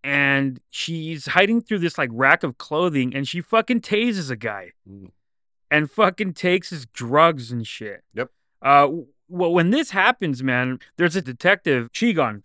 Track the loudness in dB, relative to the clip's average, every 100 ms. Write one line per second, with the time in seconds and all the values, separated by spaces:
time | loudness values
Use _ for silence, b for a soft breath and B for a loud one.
0 | -2 0 2 2 -2 -6 _ -10 -8 -6
1 | -8 -10 -2 2 2 0 0 -2 -2 -2
2 | -6 2 4 4 0 -8 -6 -2 0 0
3 | -2 -4 -6 -8 0 0 2 -2 0 -2
4 | 0 -2 -6 -6 -8 -10 -16 _ -20 -20
5 | -20 _ _ _ _ _ _ -2 -2 2
6 | 0 2 -6 -2 0 0 -2 -14 -14 -10
7 | 0 4 4 4 -8 -8 -8 -12 -14 -14
8 | _ -10 -10 _ _ _ 6 6 6 0
9 | -12 _ _ -4 2 4 4 2 0 2
10 | 2 0 -4 -4 -2 -2 -2 -6 B -2
11 | 0 0 -6 -2 2 2 2 0 -2 -2
12 | 0 2 -2 -4